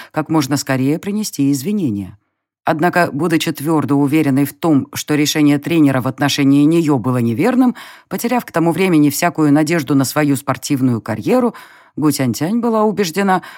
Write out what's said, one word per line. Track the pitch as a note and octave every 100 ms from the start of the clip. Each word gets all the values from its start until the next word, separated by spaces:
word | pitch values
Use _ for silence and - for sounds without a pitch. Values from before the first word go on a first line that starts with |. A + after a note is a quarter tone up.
| -
как | - D3+
можно | D#3+ C#3 C#3+
скорее | - C3+ C3 D#3
принести | G3 G#3 G#3 - C#3
извинения. | C#3 C3+ G#3+ D#3 G2+ F#2 - _ _ _ _ -
Однако, | D#3+ F3 F3 E3+
будучи | C#3+ E3+ E3 D#3
твёрдо | D#3+ C#3 D#3+ B2+
уверенной | C#3 C#3+ D#3 C#3+ C3 C#3+
в |
том, | - F3 C#3+ -
что | - -
решение | D3+ D3 D#3 D3 C#3+
тренера | - E3+ D3 C3
в | B2
отношении | - C#3+ - C#3 C#3+
неё | D3 E3+ D#3 C#3
было | A#2 B2+
неверным, | A#2 A2+ F#3+ B3+ B3+ - - - -
потеряв | G3 A#3+ B3 -
к |
тому | - E3
времени | E3 F#3+ D#3+ D3
всякую | C#3 F3 D3 D3+
надежду | C#3+ D3+ E3+ C3+
на | C#3+
свою | C3 - D3+ C3+
спортивную | - C3 - C#3+ C3 A#2
карьеру, | - G#2+ G2+ B3+ B3 - - - _ -
Гу | D3+
Тянь-Тянь | C#3+ C3 A2 D#3 A#3
была | A#3 A3
убеждена, | G#3+ G3 G3 D#3 G3+ F#3 -